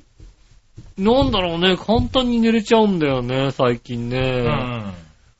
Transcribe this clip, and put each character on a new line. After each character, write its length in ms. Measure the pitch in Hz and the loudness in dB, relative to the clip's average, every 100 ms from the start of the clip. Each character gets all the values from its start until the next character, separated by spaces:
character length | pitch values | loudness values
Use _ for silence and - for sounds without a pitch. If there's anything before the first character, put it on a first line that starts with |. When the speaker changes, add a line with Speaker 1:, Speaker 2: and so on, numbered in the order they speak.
| _ _ - _ _ - _ - - - | _ _ -20 _ _ -20 _ -20 -14 -4
Speaker 1:
い。 40 | |
Speaker 2:
な 220 | 196 254 | 0 2
ん 80 | 262 | 2
だ 80 | 220 | 0
ろ 140 | 180 165 | -2 0
う 40 | |
ね、 180 | 185 180 | 2 2
簡 240 | - 233 | 0 0
単 280 | 240 269 247 | 0 0 0
に 100 | 233 | 2
寝 120 | 226 | 2
れ 120 | 226 | 2
ち 120 | 214 226 | 2 4
ゃ 40 | |
う 80 | 214 | 4
ん 100 | 180 | 2
だ 100 | 147 | 0
よ 140 | 131 | 0
ね、 300 | 120 131 135 | -2 -2 -2
最 280 | - 123 120 | 0 0 0
近 300 | - 120 120 | -4 -8 -4
ね。 100 | 127 | -2
Speaker 1:
う 300 | 131 127 120 | -2 -2 -2
ん。 440 | 120 127 120 101 90 80 _ _ _ | -2 -4 -8 -10 -12 -18 _ _ _